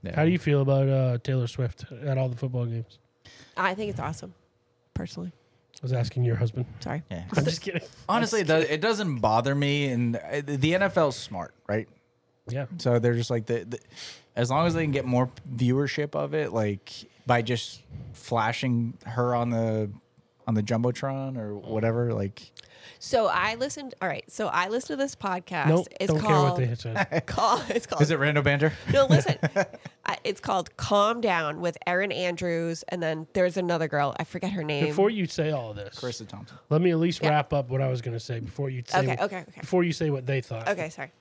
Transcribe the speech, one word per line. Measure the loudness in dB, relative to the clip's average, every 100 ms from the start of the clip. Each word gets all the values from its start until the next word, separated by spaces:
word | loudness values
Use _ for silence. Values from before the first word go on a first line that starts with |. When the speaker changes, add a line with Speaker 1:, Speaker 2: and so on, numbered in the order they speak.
Speaker 1:
Yeah. | -4 2
Speaker 2:
How |
do | 4
you | 4
feel | 2 2
about, | 4 4 4
uh, | 4 2 0
Taylor | 0 -2 -2
Swift | -2 -4 -6 -14 -10
at | -2 0
all | 0
the | -2
football | -4 -2
games? | -4 -4 -8 -14 _ _ -20 -20 -14
Speaker 3:
I | -2 -2
think | -2 -4
it's | -4
awesome, | -6 -6 -12 -18 _ _ _ _ _
personally. | -8 -8 -8 -12 -12 _ _ _
Speaker 2:
I | -12
was | -4
asking | -2 -2 0
your | 0 2
husband. | 0 -2 -8 -8
Speaker 3:
Sorry. | -8 -8 -8
Speaker 1:
Yeah. | -10 -4 0
Speaker 2:
I'm |
just | 0 -2
kidding. | -4 -8 -8 -16 -2
Speaker 1:
Honestly, | 0 2 0
Speaker 2:
I'm |
Speaker 1:
it | 4
Speaker 2:
just | 4
Speaker 1:
does, | 4 2
it |
doesn't | 2 2 0 2
bother | 4 4 4
me, | 2 2 2 0
and, | 2 0 0
uh, | -4 -6
the, | -4 0
the | 2
N | 4
F | 2 4
L's | 2 2
smart, | -8 -8 -10 _ -2
right? | -2 -2 _ _ _ _ _ -8
Speaker 2:
Yeah. | -6 -6 -2
Speaker 1:
So | 4 4
they're | 4
just | 2 0
like, | -2
the, | 0 -4
the, | -2 -10 -12 -18 -18 -18 _ -2
as | 2
long | 2 2
as |
they | 2
can | 0
get | 0
more | 2 2 2 -2 -10
viewership | 0 2 4 0 -2 -2
of | -2 -2
it, | -2 -2
like, | 0 0 -2 -8 -18 -18 _ 2
by | 2
just | 4 -2 -2 -12 -16 -16 -14
flashing | -14 -2 0 0 0 0 0 0 -6
her | -8 -2 0
on | 2 0
the, | 0 0 0 -2 -8 _ _ _ _ -2
on |
the | 0
Jumbotron | 2 0 0 -2 -4 -4 -6 -8
or | -8 -10
whatever, | -4 0 2 2 0
like. | 0 -2 -6 -20 -20 -20 -20 -20 -14
Speaker 3:
So | 0 2 4
I | 2 0
listened. | -2 -6 -6 -12 -6
All | -6
right. | -4 -8
So | -6 -2
I | 0 0
listened | -2 -4 -4
to |
this | -4
podcast. | -2 -4 -6 -6 -2 4
Speaker 2:
Nope, | 4 2 -4
Speaker 3:
It's | 0
Speaker 2:
don't | 2
Speaker 3:
called, | 4 4 4 2
Speaker 2:
care | 0
what |
they | -2 -4 -2 0
said. | -2
Speaker 3:
<laughs> | -2
call, | 0 2 2 0
it's | -4 -2
called, | 2
Speaker 1:
Is | 4
it | 4
rando | 4 4
banter? | 4 4 2 0 2
Speaker 3:
No, | 4 8
listen. | 6 6 0 0 0 -2
Speaker 1:
<laughs> | -4 -18 _ -6
Speaker 3:
I, | -4
it's | -4 -6
called | -2 -2 -2 -8
Calm | 2 4 4 2
Down | 2 2 0 -2
with | -4 -2 -2
Erin | 0 0
Andrews, | -2 -4 -2 -2 0 -2 -4 -6
and | -4
then | -2 -4 -4
there's | 2 2 2
another | 0 0 0
girl. | 0 0 -2
I |
forget | -8 -6 -6
her | -4
name. | -2 0 0
Speaker 2:
Before | 4 2
you | 2 -2
say | 0 -2
all | -2 -4
this, | -10 -12 -8
Speaker 1:
Carissa | -8 -8 -10
Thompson. | -14 -16 -20 _
Speaker 2:
let | 4
me | 4
at | 4
least | 2 2
Speaker 3:
Yeah. | 2
Speaker 2:
wrap | 2 2
up | -2 -2
what | -2
I | 0
was | -2
gonna | -4 -6
say | -6 -8
before | -8 -6 -6
you | -6 0
say | 2
Speaker 3:
Okay, | 2
Speaker 2:
what, | 0
Speaker 3:
okay, | -2 -4 -12
okay. | -14
Speaker 2:
before | 0 2
you | 2
say | 2 0
what | 0 0
they | -2
thought. | -2 -6 -2
Speaker 3:
Okay, | -2 -4
sorry. | -8 -12 _